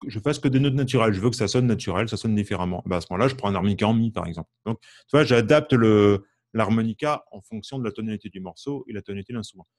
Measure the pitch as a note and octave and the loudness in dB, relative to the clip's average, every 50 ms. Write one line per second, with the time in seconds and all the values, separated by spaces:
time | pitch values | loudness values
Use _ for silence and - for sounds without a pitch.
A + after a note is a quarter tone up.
0 | - C#3 - A2 - C#3+ D3 - - C#3 B2+ C3 C#3 C#3+ C3 C#3+ C3+ A#2+ B2+ A#2+ | -14 -12 -10 -6 -4 -4 -2 0 0 0 2 2 2 2 0 0 0 0 2 2
1 | A2+ A2 G2+ F#2+ G#2 B2 A#2 B2 G#2+ G2 - B2+ B2+ A#2+ G#2+ - - G2 E2+ F#2+ | 2 2 2 2 0 0 0 0 -2 0 0 2 2 2 0 0 -2 -2 -2 -2
2 | A#2 A2 A2 - - A2+ G#2+ G#2 G2 - G#2 F2+ F2+ F2+ F2+ F2 - F#2 F2+ F2 | -2 -2 -4 -4 -2 0 0 0 0 -2 -4 -4 -2 -4 -4 -6 -4 -4 -4 -4
3 | - - F2+ F#2 B2 C3+ C3 B2+ - G2 G2 F#2 F#2 G#2 G2 - G#2+ G#2+ A2+ A2+ | -4 -4 -2 0 0 0 0 -2 -4 -2 -2 0 0 0 0 2 2 2 2 2
4 | A2+ A2+ G#2+ F#2+ E2+ E2+ E2 E2 D#2+ - _ _ - G#2+ A2+ - _ - - _ | 0 -2 -2 -6 -8 -8 -8 -10 -12 -14 _ _ -10 -8 -8 -8 _ -20 -20 _
5 | _ _ - D3 D3+ C3+ B2 A#2 A2 G2+ D3+ D3+ D3+ - C3+ A#2 A2+ A2 G#2+ G#2 | _ _ 4 4 4 6 4 4 4 4 4 4 4 2 2 4 6 6 6 6
6 | G2+ G2+ G2+ G2 - _ _ _ _ _ - A2+ G#2+ G2 A2+ A2+ A2+ A2+ G#2 - | 6 6 4 2 -2 _ _ _ _ _ -4 -2 0 2 2 0 0 -2 -4 -4
7 | D3+ D3+ D3+ - - _ - G2+ - _ A2+ G#2+ - - C3+ C3+ A#2+ G#2+ - A2+ | -4 -4 -4 -4 -8 _ -20 -20 -18 _ -14 -14 -12 -10 -10 -8 -6 -6 -6 -6
8 | A2 A2 G#2+ G2 - G2+ - F#2+ F#2 F2+ E2+ - - C#3 C#3+ C3+ - - A2 G2+ | -6 -6 -8 -8 -10 -12 -14 -14 -14 -14 -14 -12 -10 -10 -10 -10 -10 -12 -12 -12
9 | - G2+ G2 G2+ F#2+ - A#2+ A#2 G2+ - - F#2 E2+ _ _ | -10 -10 -12 -12 -12 -10 -10 -10 -10 -12 -16 -20 -20 _ _